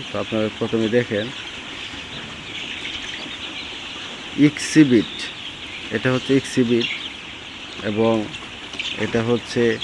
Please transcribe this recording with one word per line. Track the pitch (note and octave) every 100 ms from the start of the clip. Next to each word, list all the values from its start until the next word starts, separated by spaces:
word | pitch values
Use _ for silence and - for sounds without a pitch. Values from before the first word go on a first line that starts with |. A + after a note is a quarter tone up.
| C3
তো | G2+
আপনারা | G2+ A2 G#2+ -
প্রথমে | A2 A2+ A2
দেখেন | B2 A#2+ G#2 A#2 - - - - - - - - - - - - - - - - - - - - - - - - - - - - - - -
ইক্সিবিট, | D3 - - D#3 C#3+ A#2 F2 - - - - - - - -
এটা | G#2+ C3
হচ্ছে | B2+ - C3+
ইক্সিবিট | - - A#2+ A#2+ B2 - - - - - - - - -
এবং | G#2+ G#2 A2+ A2 G#2 - - - - - - -
এটা | G#2+ A#2
হচ্ছে | A2+ A#2+ - B2 A#2 A2